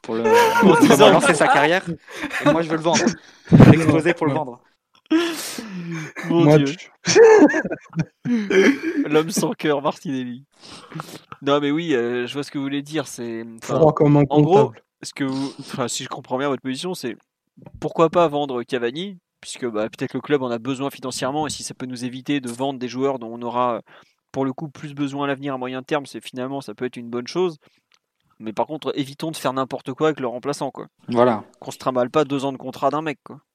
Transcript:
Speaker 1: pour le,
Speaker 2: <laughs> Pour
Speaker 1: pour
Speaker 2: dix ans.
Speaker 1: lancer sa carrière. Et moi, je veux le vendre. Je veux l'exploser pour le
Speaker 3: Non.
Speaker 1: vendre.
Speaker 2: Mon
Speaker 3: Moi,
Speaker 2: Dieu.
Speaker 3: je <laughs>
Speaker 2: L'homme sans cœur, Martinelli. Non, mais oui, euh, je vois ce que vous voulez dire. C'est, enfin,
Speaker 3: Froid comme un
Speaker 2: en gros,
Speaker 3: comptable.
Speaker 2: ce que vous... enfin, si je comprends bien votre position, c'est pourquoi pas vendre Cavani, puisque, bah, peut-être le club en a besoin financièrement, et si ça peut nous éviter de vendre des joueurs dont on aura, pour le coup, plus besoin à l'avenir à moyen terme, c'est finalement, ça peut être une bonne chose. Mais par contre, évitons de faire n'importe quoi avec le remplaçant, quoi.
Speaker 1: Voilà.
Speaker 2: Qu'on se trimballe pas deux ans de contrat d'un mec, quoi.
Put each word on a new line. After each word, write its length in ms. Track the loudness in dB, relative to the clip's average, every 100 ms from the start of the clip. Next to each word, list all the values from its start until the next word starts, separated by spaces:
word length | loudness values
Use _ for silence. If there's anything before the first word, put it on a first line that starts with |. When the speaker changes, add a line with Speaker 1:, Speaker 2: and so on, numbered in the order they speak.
Speaker 1:
pour 140 | -6 -2
le, 80 |
Speaker 2:
<laughs> 360 | 2 4 4 4
Pour 180 | 4 6
Speaker 1:
pour 20 |
Speaker 2:
dix 220 | 6 8
ans. 100 | 8
Speaker 1:
lancer 220 | 6 4
sa 140 | 2 4
carrière. 380 | 4 2 0 -2 -12 -14 -12 -10 -2 0
Et 60 |
moi, 100 | 0
je 80 | 0
veux 60 | -2
le 60 |
vendre. 180 | 0 2 0 -2 -16 _ 6
Je 60 | 8
veux 160 | 10
l'exploser 420 | 8 6 2 2
pour 140 | 0 0
le 60 |
Speaker 3:
Non. 60 | -2
Speaker 1:
vendre. 220 | -6 -14 _ _ _ _ _ 0 0 -6 -10 -12 -12 -12 -10 -10 -10 -12 -2
Speaker 2:
Mon 140 | 4
Speaker 3:
Moi, 140 | 6 6
Speaker 2:
Dieu. 180 | 4 -4 -16 _ 2
Speaker 3:
je 140 | 8 10 10 8 4 -4 -10 -8 -6 -6 _ -2
<laughs> 840 | -2 2 4 4 2 -4 -4 0
Speaker 2:
L'homme 220 | 0 0
sans 220 | -4 -4
cœur, 280 | -2 -2 0
Martinelli. 600 | -2 -6 -8 -8 -8 -12 _ _ -20 -20 -18 -16 -16 -18 _ -8
Non, 200 | 0 0
mais 100 | 2
oui, 220 | -2 0
euh, 340 | 0 0 -4 -6
je 60 |
vois 100 | -8
ce 80 | -8
que 60 | -8
vous 60 |
voulez 180 | -6 -8
dire. 260 | -6 -8 -8
C'est, 380 | -10 -10 -10 -12 -14
enfin, 120 | -10 2
Speaker 3:
Froid 160 | 2
comme 240 | 4 4 4
un 80 | 4
Speaker 2:
en 120 | 4
gros, 240 | 6 4 4
Speaker 3:
comptable. 180 | -4 _ _
Speaker 2:
ce 100 | -18
que 100 | -8
vous... 300 | -6 -4 -6 -10
enfin, 280 | -14 -6 -6
si 160 | -6
je 60 | -10
comprends 280 | -12 -8 -4
bien 120 | -4
votre 120 | -4
position, 320 | -6 -8 -8
c'est 220 | -8 -10 -10 _ _ _ _ -20 -10
pourquoi 300 | -8 0 2
pas 180 | 2 0
vendre 360 | -2 -4 -6
Cavani, 560 | -4 -4 -4 -6 -12 -14 _ _
puisque, 240 | -18 -10 -6
bah, 220 | -4 -6
peut-être 240 | -6 -8
le 80 | -8
club 220 | -2 -2
en 80 | -2
a 80 | -6
besoin 300 | -6 -6 -8
financièrement, 580 | -8 -12 -6 -6 -4 -6
et 20 |
si 140 | -8
ça 100 | -14
peut 120 | -12 -12
nous 180 | -10 -10
éviter 360 | -10 -6 -6
de 80 | -6
vendre 300 | -6 -6 -6
des 100 | -8
joueurs 300 | -4 -4 -4
dont 120 | -10
on 80 | -10
aura, 400 | -6 -2 -2 -2 _ -20 _ _ _
pour 100 | -4
le 100 | -4
coup, 140 | -4 -12
plus 260 | -12 -16
besoin 320 | -8 -6 -4 -4
à 20 |
l'avenir 260 | -4 -6
à 40 | -8
moyen 260 | -8 -10
terme, 220 | -6 -6 -6
c'est 160 | -16
finalement, 400 | -14 -10 -8 -8
ça 120 | -10
peut 120 | -8 -8
être 120 | -8
une 120 | -10
bonne 180 | -8 -6
chose. 300 | -4 -4 -4 _ _ _ _ _ _ _ _
Mais 120 | -10
par 140 | -4 -4
contre, 260 | -4 -6 -6
évitons 340 | -8 -8 -10
de 60 | -4
faire 160 | -4
n'importe 400 | -4 -6 -6 -10
quoi 140 | -2 -2
avec 120 | 0
le 80 | -6
remplaçant, 440 | -6 -8 -6 -8
quoi. 160 | -10 -18 _ -2
Speaker 1:
Voilà. 360 | 2 4 2 -8 _
Speaker 2:
Qu'on 120 | -16
se 60 | -6
trimballe 320 | -2 0 0
pas 160 | 0 0
deux 200 | -2 -4
ans 60 |
de 60 | -8
contrat 320 | -14 -4 -2
d'un 120 | -2
mec, 180 | -6 -10
quoi. 160 | -16 -20 _